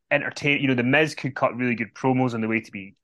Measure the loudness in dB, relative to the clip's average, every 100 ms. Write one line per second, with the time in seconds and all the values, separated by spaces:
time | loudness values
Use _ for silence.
0 | -2 -2 -2 -2 0 2 2 2 4 4
1 | 2 -2 -6 -2 -2 0 -2 -2 -6 -2
2 | 0 2 2 0 -2 -2 -4 -12 -16 -2